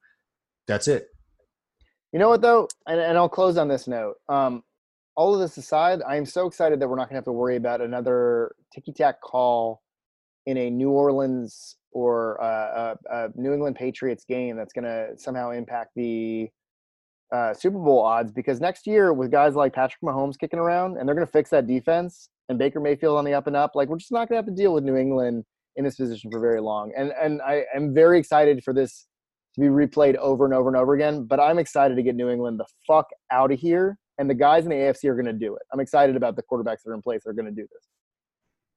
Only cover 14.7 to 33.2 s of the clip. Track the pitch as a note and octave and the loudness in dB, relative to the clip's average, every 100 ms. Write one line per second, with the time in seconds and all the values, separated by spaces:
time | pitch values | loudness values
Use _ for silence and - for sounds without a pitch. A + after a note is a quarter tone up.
14.7 | B2+ A#2+ A2+ A2 - C#3 B2+ A#2+ A#2+ A2+ | -10 -8 -8 -8 -12 -10 -8 -8 -8 -8
15.7 | A#2+ A2 B2 A#2+ A2+ A2+ A2+ A2 - _ | -10 -10 -8 -6 -6 -6 -6 -8 -12 _
16.7 | _ _ _ _ _ _ B2 A#2 G#2 F3+ | _ _ _ _ _ _ -4 -4 -2 -4
17.7 | G3 D3+ B2+ A2 A#2 A2+ A#2 C#3 B2+ F3 | 0 4 4 4 2 -2 -4 -4 -2 -4
18.7 | - G#3 G#3+ F#3+ C#3 B2+ C#3+ D3 C#3+ C#3 | -4 0 4 4 2 2 4 4 4 0
19.7 | C3 C3 - D#3+ C3+ C#3 C3+ D#3 E3+ E3+ | 0 -4 -2 -6 -4 -4 -6 -8 -2 0
20.7 | F3 F#3 F3+ C3+ D3+ D#3+ D#3 C#3 D3+ A#2 | 0 -2 -4 -2 -2 2 0 2 0 2
21.7 | B2+ D#3+ E3+ F3 - - _ - B2 C#3+ | -2 0 0 -2 -10 -20 _ -8 -2 -2
22.7 | D#3 D3 C#3+ D#3+ D3 C#3+ C#3+ C#3+ C#3+ D3 | 0 -2 0 2 2 0 -2 0 0 0
23.7 | C#3+ C3+ E3 - A#3 A#3 A3+ G#3+ F#3 G3+ | 0 -2 -4 -4 -4 -2 -2 -2 0 2
24.7 | D#3+ C#3 C3 C3+ C3 B2 A#2 A2 _ _ | 2 2 0 0 0 0 -4 -8 _ _
25.7 | C3+ C#3 C3+ B2 A2 A2 A2+ A#2 A2+ G#2+ | -6 -6 -4 -6 -6 -10 -2 0 0 -2
26.7 | G#2+ G#2 C3 C#3 C3+ D3+ D3 C3+ D3 B2+ | -6 -8 -8 -8 -4 -4 -2 -2 -2 -2
27.7 | C3+ D3 C#3 E3 F3 - D3+ D3 C3 C3+ | -4 0 6 6 6 4 4 4 4 0
28.7 | C3 B2+ - _ _ _ _ _ - C#3+ | 0 -2 -4 _ _ _ _ _ 0 2
29.7 | C#3 C#3+ D3+ C#3 C3 C#3 C3 C#3 C3 C3 | 4 2 4 4 4 0 2 2 4 2
30.7 | C3 B2+ C#3+ D3+ D3+ A2+ C3+ D3 E3+ D#3+ | 2 2 2 2 -2 -2 2 4 2 0
31.7 | D3 C#3 B2+ B2 A#2+ B2 B2 A#2+ A2 - | 2 2 2 0 -2 -2 -2 -4 -6 -10
32.7 | _ - D#3 - - | _ 2 2 2 -10